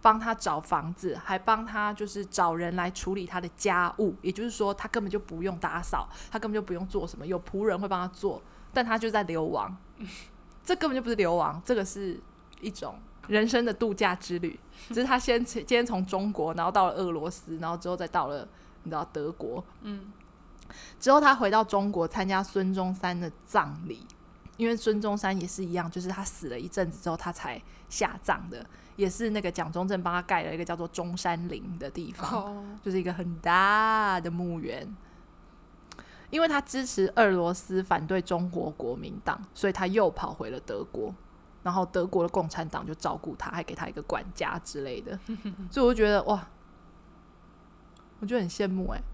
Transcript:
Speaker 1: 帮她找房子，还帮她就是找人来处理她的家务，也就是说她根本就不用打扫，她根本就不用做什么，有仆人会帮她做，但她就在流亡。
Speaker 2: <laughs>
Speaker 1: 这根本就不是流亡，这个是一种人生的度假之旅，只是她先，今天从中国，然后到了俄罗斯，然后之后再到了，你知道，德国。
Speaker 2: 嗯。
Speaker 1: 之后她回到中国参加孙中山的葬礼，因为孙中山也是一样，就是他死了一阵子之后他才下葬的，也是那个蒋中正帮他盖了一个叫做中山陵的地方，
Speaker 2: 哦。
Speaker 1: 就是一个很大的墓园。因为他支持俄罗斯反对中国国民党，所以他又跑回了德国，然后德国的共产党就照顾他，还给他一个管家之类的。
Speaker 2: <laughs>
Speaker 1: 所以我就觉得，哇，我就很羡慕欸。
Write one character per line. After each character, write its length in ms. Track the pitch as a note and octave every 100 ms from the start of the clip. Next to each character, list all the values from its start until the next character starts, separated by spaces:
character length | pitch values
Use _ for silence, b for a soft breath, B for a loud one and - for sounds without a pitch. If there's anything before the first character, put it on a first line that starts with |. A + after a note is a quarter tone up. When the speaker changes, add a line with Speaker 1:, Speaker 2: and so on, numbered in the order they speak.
Speaker 1:
帮 180 | A#3 A3
她 160 | A3+
找 240 | E3 - D#3
房 340 | D#3 E3 D#3+
子， 240 | F3 F#3 D#3+
还 160 | - F#3
帮 260 | F#3+ A3
她 280 | A3+ G#3+ G#3
就 120 | G#3
是 220 | G#3 G3+ F#3+
找 260 | - F3
人 220 | E3 E3+
来 160 | F3+ F3
处 240 | F#3 -
理 100 | G3
她 160 | F3+ F#3
的 80 | F3+
家 440 | - - F3+ F3 -
务， 140 | G3+ -
也 100 | -
就 100 | F#3
是 80 | A#3
说 240 | G#3 G3+
她 140 | G3+ -
根 120 | A#3+
本 80 | G3+
就 120 | G3+
不 200 | - E3
用 160 | F#3 F3
打 220 | F3 D#3+
扫， 280 | - - - B B
她 40 | A3+
根 140 | A3
本 20 |
就 80 | G#3+
不 120 | G3+
用 120 | F3 F#3+
做 180 | G3 E3
什 100 | -
么， 80 |
有 160 | D3+ F3+
仆 180 | - F#3+
人 160 | G#3+ F#3
会 80 | G3+
帮 140 | F#3
她 120 | F3+
做， 300 | - G3+ - - B B
但 120 | C4+
她 140 | A#3 A3+
就 100 | A3+
在 140 | G#3
流 220 | F#3+ E3
亡。 280 | D#3+ D#3+ G2+ F#3 - -
Speaker 2:
<laughs> 680 | G#3 - - - - -
Speaker 1:
这 100 | -
根 160 | F4+ D#4+
本 60 | C4
就 40 |
不 80 | A#3
是 60 |
流 220 | A3+ F3+ F3
亡， 260 | D3+ D3+
这 80 | -
个 120 | E3
是 340 | F#3+ G3 G3 - - - - -
一 80 | G#3+
种 300 | - B2+ G2 - - -
人 200 | G#3 A3+
生 160 | A#3+
的 80 | A#3+
度 220 | G3 A3+
假 220 | G3 G3+ F3+
之 240 | - F3+
旅， 180 | E3+ - - B B
只 60 |
是 100 | A3+
她 120 | C4 C4
先， 280 | - A#3
今 200 | A#3+ A#3
天 220 | - A#3+ A#3+
从 180 | G3+
中 280 | F#3+ F#3+ G3+
国， 200 | G#3 D#3
然 120 | E3 E3+
后 60 |
到 160 | G3+ F#3
了 40 |
俄 180 | - F#3
罗 180 | D#3+ D#3
斯， 260 | F3 - D#3+
然 120 | E3
后 60 | E3+
之 120 | F3+
后 80 | F3+
再 120 | E3+
到 180 | F#3 C#3
了， 220 | C#3+ A#2+ B B B
你 80 | E3+
知 60 | D#3
道， 80 | D#3
德 180 | D#3 D3
国。 340 | E3+ - A#2+ - -
Speaker 2:
嗯。 280 | G#3+ G3+ G3 G3 - - - - - B B B
Speaker 1:
之 140 | B3
后 80 | C#4
她 120 | D4
回 160 | C4+ G#3+
到 140 | A3
中 300 | G#3+ G3+ G3
国 160 | G3 E3
参 200 | - F#3+
加 140 | F#3+
孙 320 | G3+ G3 F#3+
中 180 | F#3+ F#3
山 260 | F#3 F3+ F3
的 120 | E3+ -
葬 280 | - A3 D3+ D3 D#3
礼， 180 | A#2 - - - - - -
因 120 | A3+
为 80 | A#3
孙 240 | A3+ G#3
中 160 | G#3+ G3+
山 220 | F#3+ F#3+
也 60 | F3
是 180 | -
一 80 | F#3
样， 180 | F3 E3
就 100 | F3+
是 80 | F3+
他 140 | F3+
死 260 | G3 - D3+
了 100 | A#2+
一 100 | E3
阵 200 | - F3+
子 120 | F3+
之 60 | -
后 80 | E3+
他 160 | -
才 280 | F3 - - - B B
下 280 | - G#3 F#3
葬 260 | - F3 E3+
的， 140 | F3+ - B B -
也 120 | G3
是 220 | F#3 A3+
那 100 | G#3+
个 100 | G3
蒋 220 | E3+ D#3
中 160 | E3+ F#3+
正 120 | G3
帮 100 | F3
他 80 | F3
盖 200 | F3 F3+
了 100 | D#3+
一 40 | D#3+
个 60 |
叫 120 | F3 E3+
做 100 | E3+
中 280 | - F3 F3
山 320 | F3+ E3+ E3+
陵 280 | - F#3+ E3+
的 120 | C#3
地 220 | - E3
方， 180 | - -
Speaker 2:
哦。 340 | A3+ G3+ G3+ G3+ G#3
Speaker 1:
就 80 | G3+
是 80 | F#3
一 40 |
个 100 | F3+
很 260 | F3 F3 E3
大 840 | F3 F3 G3 G#3 A3 A3 G#3 F#3
的 100 | E3+
墓 300 | E3+ F3+ E3+
园。 340 | C3+ A#2+ G3 G#3 B B B - - - - - - B B B B
因 100 | D4+
为 80 | E4
他 120 | C#4+
支 260 | C#4 C4 B3+
持 260 | - F#3 -
俄 100 | G#3+
罗 260 | F#3 E3+
斯 300 | F3+ - F#3
反 240 | F#3+ E3+ D#3
对 160 | F#3+
中 260 | F3+ F3 F3+
国 200 | F3 D3+
国 240 | D3+ A#2
民 260 | B2 D3+ G3+
党， 160 | - - G3+
所 160 | - G3+
以 40 |
他 140 | - F3+
又 240 | G3+ F#3+
跑 220 | - -
回 180 | D#3+ A2
了 100 | B2+
德 240 | - G#2 G#2
国， 240 | - A2 F#3 - - - -
然 120 | F#3
后 100 | F#3
德 220 | F3+ F#3 F3+
国 160 | F#3
的 60 | E3+
共 200 | G3 E3
产 180 | - E3
党 200 | - -
就 80 |
照 220 | D#3 - E3
顾 180 | - -
他， 140 | -
还 120 | E3+
给 120 | D#3+
他 120 | - D#3+
一 60 |
个 80 | -
管 220 | C#3+ - F#3+
家 240 | - - E3+
之 180 | - D3
类 180 | C#3 B2
的。 180 | - G3 - A3+
Speaker 2:
<laughs> 240 | G3+ F3+ F#3
Speaker 1:
所 120 | E3+
以 40 | A#3+
我 60 |
就 20 |
觉 140 | A#3 G#3
得， 140 | G#3
哇， 220 | - G#3 - - - - - - - - - - - - - - - - - -
我 60 | G#3
就 120 | B3
很 100 | F3+
羡 200 | - G3+
慕 220 | F#3 F3+
欸。 100 | G#2+ -